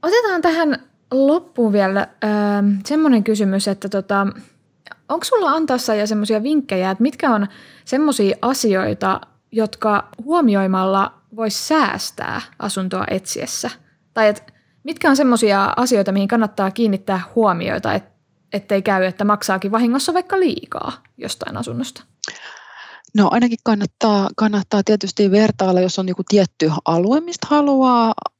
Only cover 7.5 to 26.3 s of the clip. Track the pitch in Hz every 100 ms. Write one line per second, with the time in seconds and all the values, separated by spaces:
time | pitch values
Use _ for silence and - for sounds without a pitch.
7.5 | - - - - 254 302 269 202 - -
8.5 | 269 233 190 185 190 190 190 - _ _
9.5 | 220 220 - 214 202 - - 240 339 269
10.5 | 202 190 190 190 196 196 - _ 220 220
11.5 | - - 311 240 - - - - - -
12.5 | _ 208 190 185 185 - 190 - - -
13.5 | - - - _ _ _ - 214 208 -
14.5 | _ _ _ 277 320 330 269 277 233 220
15.5 | 196 196 - 247 226 196 196 196 233 214
16.5 | - 190 196 226 190 - 190 180 - 214
17.5 | 175 - - - 202 - _ _ _ _
18.5 | 208 202 196 196 190 185 185 208 208 -
19.5 | 190 196 220 240 262 277 349 359 381 359
20.5 | - - - - - _ - - - -
21.5 | 104 - 120 254 - - _ - - -
22.5 | - - - - - _ 208 196 240 240
23.5 | 226 - 208 202 _ 226 208 196 - 214
24.5 | 208 190 208 196 214 190 - 202 202 214
25.5 | - 190 180 185 185 185 180 185